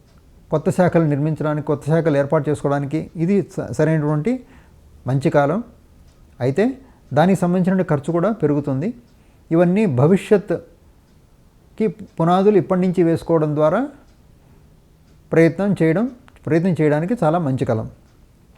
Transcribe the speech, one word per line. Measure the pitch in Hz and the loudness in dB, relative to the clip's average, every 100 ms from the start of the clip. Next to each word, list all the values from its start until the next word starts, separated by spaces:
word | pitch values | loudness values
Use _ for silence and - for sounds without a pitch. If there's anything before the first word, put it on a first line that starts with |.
| _ - _ - - | _ -20 _ -20 -6
కొత్త | 156 190 | -4 -2
శాఖలు | - 180 170 | 2 2 2
నిర్మించడానికి, | 160 143 151 151 151 151 143 | 2 0 -2 -2 -2 -4 -2
కొత్త | 139 139 | -4 0
శాఖలు | 165 160 139 | 0 2 0
ఏర్పాటు | 135 160 151 | 2 0 0
చేసుకోవడానికి | 147 143 143 139 156 - 170 | -2 -2 -2 -4 -6 -8 -4
ఇది | 165 202 | 0 0
స-, | - - 131 | -2 -6 -6
సరైనటువంటి | 123 156 160 147 151 156 254 - - - - - - - | -2 0 2 0 -2 -2 -4 -8 -20 -20 -20 -20 -14 -4
మంచి | 135 160 | -2 2
కాలం. | 151 143 185 - - _ _ - _ - - | 2 2 -2 -6 -16 _ _ -20 _ -20 -6
అయితే | 123 139 233 269 - _ - | -4 0 -2 -2 -14 _ -6
దానికి | 131 175 190 | 0 2 2
సంబంధించిన | 175 185 180 190 | 0 0 0 0
ఖర్చు | 180 147 139 | 0 -2 -2
కూడా | 170 190 | -2 -2
పెరుగుతుంది. | 220 147 147 139 135 185 - - _ _ _ - | 0 -2 -2 -2 -4 -4 -8 -16 _ _ _ -2
ఇవన్నీ | 165 175 185 214 | 2 2 2 0
భవిష్యత్తుకి | 123 147 190 - 208 - 170 - _ _ _ _ _ _ _ _ _ _ - 214 | 2 2 2 2 0 0 -8 -8 _ _ _ _ _ _ _ _ _ _ -6 -4
పునాదులు | - - - 165 180 196 208 | -4 -12 -4 0 2 4 2
ఇప్పటి | - 185 | 2 0
నుంచి | 185 175 | 0 2
వేసుకోవడం | 170 165 - 165 151 147 | 2 0 0 0 0 0
ద్వారా | 156 190 285 - _ _ _ _ _ - - _ _ _ _ - - | 0 0 -4 -8 _ _ _ _ _ -20 -20 _ _ _ _ -20 -4
ప్రయత్నం | 156 165 165 202 185 | 2 2 2 -2 0
చేయడం, | 160 160 247 - - - - | 0 0 -2 -6 -20 -14 -2
ప్రయత్నం | 160 185 160 | 0 0 2
చేయడానికి | 151 147 175 240 | 2 2 -2 -2
చాలా | 156 170 | 0 0
మంచి | 151 131 135 | 0 -2 -2
కాలం. | 110 110 - _ _ _ _ _ | -2 -4 -12 _ _ _ _ _